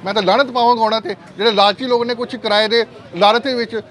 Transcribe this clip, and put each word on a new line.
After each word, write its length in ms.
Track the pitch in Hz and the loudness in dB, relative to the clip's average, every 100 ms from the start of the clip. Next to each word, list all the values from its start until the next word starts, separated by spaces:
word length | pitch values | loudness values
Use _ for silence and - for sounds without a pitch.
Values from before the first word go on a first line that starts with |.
| 190 | -2
ਮੈਂ 80 | |
ਤਾਂ 80 | 208 | -2
ਲਾਹਨਤ 300 | 185 220 269 | 2 2 2
ਪਾਵਾਂਗਾ 300 | 247 233 240 | 0 0 2
ਉਹਨਾਂ 200 | 220 220 | 0 -2
'ਤੇ, 140 | 220 196 - - | -6 -12 -14 -2
ਜਿਹੜੇ 140 | 226 | 0
ਲਾਲਚੀ 340 | 202 202 196 254 | 4 2 2 -2
ਲੋਕ 180 | 240 | -2
ਨੇ 120 | 240 233 | -2 -6
ਕੁਛ 200 | 240 247 | -8 -8
ਕਿਰਾਏ 320 | 220 208 214 | -2 0 2
ਦੇ 180 | 233 240 - - 175 | 0 -2 -10 -14 2
ਲਾਲਚ 280 | 202 233 | 2 4
ਦੇ 100 | 269 | -2
ਵਿੱਚ 280 | 247 226 226 - | -4 -6 -8 -12